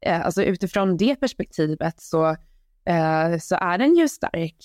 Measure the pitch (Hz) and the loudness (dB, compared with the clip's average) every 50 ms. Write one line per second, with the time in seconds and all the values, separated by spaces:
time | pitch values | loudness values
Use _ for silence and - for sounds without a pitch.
0 | - - 175 170 - - 165 190 196 - 196 175 - 175 - 208 196 190 185 165 | -2 -2 -2 0 -2 -2 -2 0 0 0 0 -2 -4 -2 -2 0 0 2 2 2
1 | 196 247 285 262 - - - - - - - - 160 151 156 - - 165 165 - | 2 2 2 0 -2 -4 -4 -6 -10 -8 -4 -2 -2 -2 -2 -4 -4 -6 -6 -8
2 | - - - 160 160 160 160 165 - _ _ _ _ _ _ _ _ - 175 165 | -12 -4 -2 0 2 0 0 -2 -8 _ _ _ _ _ _ _ _ -2 0 0
3 | 160 160 160 156 160 165 170 165 - - 190 - 190 180 175 185 254 285 339 339 | 2 2 2 2 0 0 0 -2 -2 -2 -2 -2 0 -2 0 2 4 4 6 4
4 | 330 294 - - - - - 165 165 160 - _ | 4 2 0 -4 -6 -6 -4 -4 -4 -6 -8 _